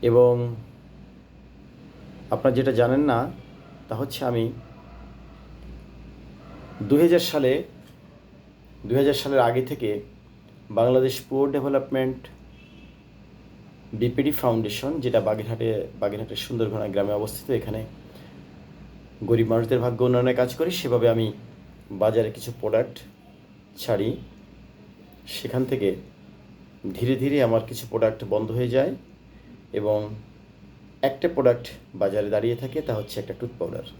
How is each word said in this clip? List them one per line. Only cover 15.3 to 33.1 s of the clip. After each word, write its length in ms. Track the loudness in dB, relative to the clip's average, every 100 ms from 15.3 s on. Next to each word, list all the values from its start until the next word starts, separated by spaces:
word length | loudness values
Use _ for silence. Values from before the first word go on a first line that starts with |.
| -2 -4 -4 -2 -2 -4 -4
বাগেরহাটের 360 | -4 -4 -8 -8
সুন্দরঘোনা 520 | -6 -2 -2 -2 -2
গ্রামে 260 | -2 0
অবস্থিত, 360 | 0 -2 -8 -2
এখানে 360 | -2 -2 -8 -8 -14 -20 -20 -20 -20 -20 -20 -20 -20 -20 -20 -20 -12
গরিব 240 | 0 2 4
মানুষদের 320 | 2 2 0
ভাগ্য 240 | 0 0
উন্নয়নের 320 | 2 4 2 2
কাজ 200 | 0 0
করি। 160 | -4
সেভাবে 380 | -2 0 2 4
আমি 240 | 4 0 -4 -16 -20 -20 -20 -14
বাজারে 400 | 0 2 4 0
কিছু 200 | -2 -12 -6
প্রোডাক্ট 400 | 0 0 0 -6 -20 -20 -20 -20 -20 -20 -20 -14
ছাড়ি, 400 | -2 0 0 -4 -10 -20 -20 -20 -20 -20 -20 -20 -20 -20 -14
সেখান 380 | -10 -4 -2 0
থেকে 300 | 2 0 0 -6 -20 -20 -20 -20 -20 -20 -12 -10
ধীরে 220 | -4 0 0
ধীরে 280 | 2 2
আমার 180 | 4 2 0
কিছু 200 | -10 -6
প্রোডাক্ট 340 | 0 0 0 -2
বন্ধ 220 | -2 0
হয়ে 160 | -2 2
যায় 280 | 2 2 -2 -12 -20 -20 -20 -20 -20 -8
এবং 420 | -4 0 0 -2 -10 -16 -20 -20 -20 -20 -20 -20 -4
একটা 260 | -4 0 -2
প্রোডাক্ট 420 | 2 4 4 -2 -16 -18 -2
বাজারে 340 | -2 0 0
দাঁড়িয়ে 260 | 0 0 -2
থাকে, 260 | -4 -6
তা 140 | -4 -4
হচ্ছে 240 | -4